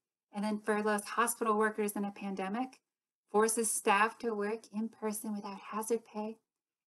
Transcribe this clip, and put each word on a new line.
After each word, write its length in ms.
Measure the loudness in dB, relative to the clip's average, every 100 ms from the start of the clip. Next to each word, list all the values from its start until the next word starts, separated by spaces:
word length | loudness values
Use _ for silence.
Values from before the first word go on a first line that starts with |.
| _ _ _
and 100 | -4
then 160 | -2 0
furloughs 420 | 0 2 2 0
hospital 520 | 0 0 0 0 2 4
workers 360 | 2 2 -2
in 120 | -2
a 60 | -4
pandemic, 720 | -6 -6 -4 -4 -4 -4 -10 _ _ _ _ _
forces 380 | 4 4 4 0
staff 480 | 0 4 4 4 2
to 160 | -2
work 300 | -2 -2 -4 -6
in 140 | -6 -6
person 440 | -4 -4 -4 -4
without 240 | -6 -6 -10 -8
hazard 300 | -6 0 -2
pay, 320 | -2 -8 -8 -8 _ _ _ _